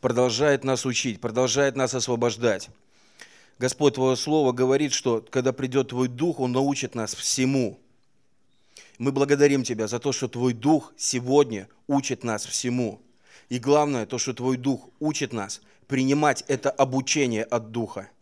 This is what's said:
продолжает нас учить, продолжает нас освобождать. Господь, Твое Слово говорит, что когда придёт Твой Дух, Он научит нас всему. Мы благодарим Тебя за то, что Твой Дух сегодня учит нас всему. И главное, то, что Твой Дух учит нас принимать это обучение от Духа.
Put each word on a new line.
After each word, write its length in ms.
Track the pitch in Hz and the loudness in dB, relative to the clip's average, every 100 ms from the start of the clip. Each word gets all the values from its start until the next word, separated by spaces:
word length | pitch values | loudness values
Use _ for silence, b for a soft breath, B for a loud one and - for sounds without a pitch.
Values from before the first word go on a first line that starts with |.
продолжает 640 | 123 120 127 110 147 139 | 0 2 2 2 2 2
нас 220 | 135 127 135 | 2 -2 -2
учить, 340 | 120 131 104 | -2 -2 -4
продолжает 560 | 120 110 127 117 139 131 | -4 0 0 2 0 2
нас 160 | 127 | -2
освобождать. 760 | 127 117 120 120 107 120 95 - - _ B B B B B B B | -2 -2 0 0 0 0 0 -6 -20 _ B B B B B B B
Господь, 380 | 127 - 147 135 | -4 2 2 4
Твое 200 | 131 127 | 0 0
Слово 360 | - 156 135 | 0 2 2
говорит, 420 | 123 127 135 147 | 2 2 2 2
что 260 | - - 113 | -2 0 -2
когда 320 | - 135 127 | -2 -2 -2
придёт 360 | 127 127 135 139 | -2 -2 0 -2
Твой 200 | 123 127 | -2 -2
Дух, 320 | 123 165 160 | -2 -4 -2
Он 120 | 127 | 0
научит 420 | 123 139 139 131 | 0 0 -2 -4
нас 200 | 120 110 | -6 -8
всему. 640 | - - - 131 135 117 - _ _ _ _ _ _ _ _ B B B B | -6 -4 0 2 2 0 -4 _ _ _ _ _ _ _ _ B B B B
Мы 160 | 123 | -2
благодарим 500 | 135 139 143 143 139 | 0 2 6 6 4
Тебя 260 | 120 113 107 | 0 -4 -4
за 100 | 117 | -2
то, 120 | 143 | -4
что 160 | 131 127 | -4 -4
Твой 280 | 120 123 | -2 -2
Дух 400 | 117 127 156 - - | 0 2 2 0 -8
сегодня 720 | - 127 123 139 135 107 98 _ _ | -4 -4 2 4 4 0 -10 _ _
учит 380 | 139 135 127 | -2 0 -4
нас 220 | 120 107 - | -4 -4 -4
всему. 560 | - 123 123 117 - _ _ b b b | -4 -2 -2 -2 -6 _ _ b b b
И 80 | 123 | -6
главное, 480 | 120 147 147 135 107 | 4 4 4 0 -4
то, 100 | 123 | -6
что 160 | - | -6
Твой 240 | 117 123 127 | -4 -2 -2
Дух 320 | 127 131 - _ | -2 -4 -6 _
учит 360 | 151 151 135 | -4 -2 -4
нас 260 | 117 98 - b b _ | -6 -8 -10 b b _
принимать 580 | 131 131 143 151 127 - | -2 2 4 2 2 -2
это 220 | 135 143 | -2 -2
обучение 760 | - 135 131 131 156 135 113 | 2 2 2 0 0 0 0
от 280 | 113 120 110 | -2 -4 -4
Духа. 360 | 113 110 - 95 _ | -8 -6 -8 -14 _